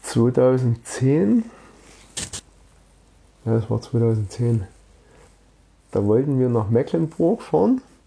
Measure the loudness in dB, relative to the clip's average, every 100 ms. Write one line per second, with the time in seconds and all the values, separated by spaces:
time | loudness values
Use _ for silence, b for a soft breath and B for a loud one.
0 | -4 0 2 4 2 2 0 -2 -6 -2
1 | 0 2 2 2 0 B B B B B
2 | B -14 -12 -14 _ _ -20 _ _ _
3 | _ _ _ _ -4 -2 -2 -6 -4 -2
4 | 0 0 -4 -4 0 0 -4 _ _ _
5 | b b b b _ _ _ _ _ -2
6 | 2 2 2 0 2 0 0 0 0 -2
7 | -4 0 0 0 -2 0 2 0 -4 _